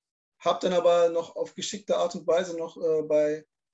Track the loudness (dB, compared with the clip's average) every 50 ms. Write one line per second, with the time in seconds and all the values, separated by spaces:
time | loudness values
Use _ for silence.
0 | _ _ _ _ _ _ _ _ -2 -2 -2 0 0 0 0 4 4 4 4 6
1 | 4 4 2 -2 -4 -6 -8 -8 -8 -8 -8 -10 -8 -8 -8 -10 -4 -2 0 0
2 | 0 -2 -2 -4 -2 0 0 0 0 -2 -6 -8 -8 -10 -8 -4 -2 0 0 0
3 | 0 2 2 2 2 2 0 -4 -8 _ _ _ _ _